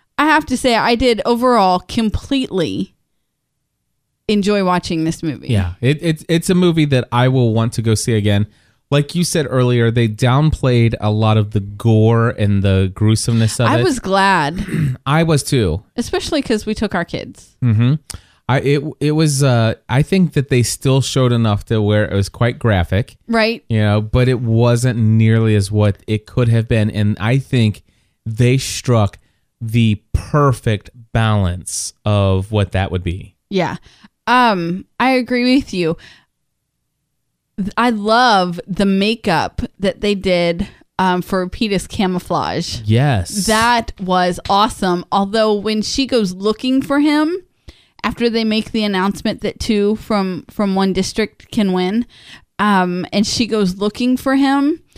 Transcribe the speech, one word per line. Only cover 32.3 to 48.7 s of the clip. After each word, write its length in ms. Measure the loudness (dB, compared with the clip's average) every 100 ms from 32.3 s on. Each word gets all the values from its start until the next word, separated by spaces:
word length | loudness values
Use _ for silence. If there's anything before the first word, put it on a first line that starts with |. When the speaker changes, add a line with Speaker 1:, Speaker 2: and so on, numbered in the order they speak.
| 0 -2
Speaker 2:
what 180 | -2 -2
that 200 | -2 -4
would 100 | -4
be. 320 | -6 -8 -12 _ -6
Speaker 1:
Yeah. 260 | -4 -4 -6 -16 _ -20 _ 0
Um, 560 | 2 2 0 -4 -6 -10 -2
I 100 | 0
agree 440 | 0 0 -2 2 2
with 180 | 0
you. 220 | -4 -2 -4 -10 -20 _ _ _ _ _ _ _ _ _ _ _ _ _ -10
Th-, 140 | -6 -2
I 140 | 0
love 720 | 0 0 2 4 2 0 -4 -10
the 180 | -2 0
makeup 760 | 2 0 -2 -2 -2 -2 -6 -10 -4
that 220 | -6 -2
they 120 | -2
did, 540 | -2 0 0 0 -2 -6 -12 _ -4
um, 220 | -2 -2
for 260 | -4 -6 -6
Peeta's 380 | -4 -2 -2 -6
camouflage. 960 | -4 -2 -2 -4 -4 -4 -6 -6 -8
Speaker 2:
Yes. 640 | 0 2 2 0 -4 -4 0
Speaker 1:
That 460 | 2 2 0 -4 -10
was 380 | -2 0 0 -2 -2
awesome. 560 | 0 0 0 -2 -4 -2
Although 440 | -2 0 0 2
when 280 | 0 -2 -4
she 240 | -4 -4 0
goes 260 | 0 -2
looking 460 | -2 -4 -2 -2 -2
for 180 | 0 0
him, 360 | 2 2 0 -4 -10 _ -20 -20 _ -10
after 240 | -8 -2 0
they 140 | 0
make 280 | 0 -2 -2